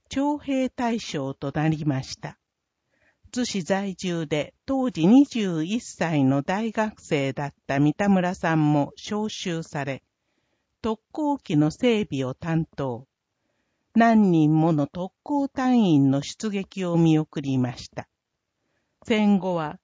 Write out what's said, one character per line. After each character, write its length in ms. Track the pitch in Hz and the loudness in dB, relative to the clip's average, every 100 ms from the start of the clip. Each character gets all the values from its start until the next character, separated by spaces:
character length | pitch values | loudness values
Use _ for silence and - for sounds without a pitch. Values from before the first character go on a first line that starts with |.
| - | -10
徴 280 | 269 285 294 | -4 -4 -4
兵 320 | 277 262 254 | -4 -2 -2
対 300 | - 240 226 | -4 -4 -4
象 340 | - 160 135 | -6 -8 -8
と 200 | 135 139 151 | -8 -6 -2
な 140 | 156 | -2
り 160 | 156 147 | 0 -2
ま 180 | 135 | -4
し 160 | - - | -6 -12
た。 180 | - - _ _ _ _ _ _ _ _ _ | -16 -16 _ _ _ _ _ _ _ _ _
逗 140 | 247 240 | -6 -6
子 180 | 202 | -4
在 320 | - 190 202 185 | -4 -4 -4 -8
住 320 | 185 170 156 | -6 -6 -4
で 260 | 151 139 - - | -4 -4 -10 -6
当 260 | 269 254 | -2 -2
時 160 | 170 170 | 2 6
二 180 | 254 285 | 8 6
十 380 | 233 196 165 | 0 -2 -2
一 160 | 160 233 | -4 -6
歳 460 | - - 170 151 131 | -8 -6 -2 2 2
の 160 | 139 | 2
大 300 | 139 190 226 | 0 -4 -4
学 280 | 214 214 - | -4 -4 -6
生 320 | - 151 135 | -4 -2 -2
だ 160 | 143 143 | -6 -8
っ 60 | - - | -10 -4
た 140 | 139 | 0
三 140 | 147 | 2
田 160 | - 202 | 2 2
村 260 | 190 180 147 | 2 0 -2
さ 200 | 170 160 | -2 2
ん 180 | 151 | 2
も 180 | 147 139 - | 2 -2 -8
招 320 | - 208 214 | -8 -6 -6
集 340 | - 190 165 | -8 -8 -8
さ 220 | 160 156 139 | -8 -8 -8
れ、 180 | 131 _ _ _ _ _ _ _ _ | -10 _ _ _ _ _ _ _ _
特 200 | 220 220 _ | -6 -6 _
攻 240 | - 294 285 | -4 -2 -2
機 180 | - 151 | 0 0
の 160 | 151 | 0
整 340 | - 247 214 - | 0 0 0 -2
備 200 | 139 131 | -6 -6
を 80 | |
担 320 | - 170 160 156 - | -6 -4 -4 -4 -6
当。 320 | 139 120 135 _ _ _ _ _ _ _ _ 226 | -8 -8 -14 _ _ _ _ _ _ _ _ 2
何 360 | 233 220 202 | 4 6 6
人 220 | 165 151 | 6 6
も 200 | 156 160 | 4 4
の 120 | 156 143 | 2 -2
特 300 | 180 185 _ | -6 -10 _
攻 240 | - 285 277 | -6 -4 -2
隊 300 | - 254 247 | -2 2 4
員 340 | 196 147 139 | 4 4 4
の 100 | 139 | 2
出 280 | - - 220 | -4 -8 -6
撃 340 | 196 190 190 | -6 -8 -8
を 140 | 180 170 | -2 2
見 200 | 165 156 | 4 4
送 240 | 156 - | 0 -6
り 160 | 135 131 | -2 -2
ま 180 | 123 123 | -2 -6
し 140 | - | -14
た。 200 | - - _ _ _ _ _ _ _ _ _ - | -14 -16 _ _ _ _ _ _ _ _ _ -2
戦 340 | 214 208 196 | 2 4 2
後 160 | 185 170 | 2 -4
は 240 | 156 185 | -6 -10